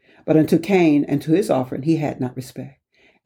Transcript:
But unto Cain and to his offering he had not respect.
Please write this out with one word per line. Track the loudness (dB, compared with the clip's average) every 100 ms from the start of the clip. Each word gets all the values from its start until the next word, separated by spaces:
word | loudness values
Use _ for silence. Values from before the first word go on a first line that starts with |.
| _ _
But | 0 2
unto | 4 0
Cain | 2 2 4 2
and | 0 -2
to | 0
his | 0 0
offering | -2 -4 -4
he | -2 -2
had | -2 -6
not | -8
respect. | -8 -16 -16 -18 _ _ _ _ _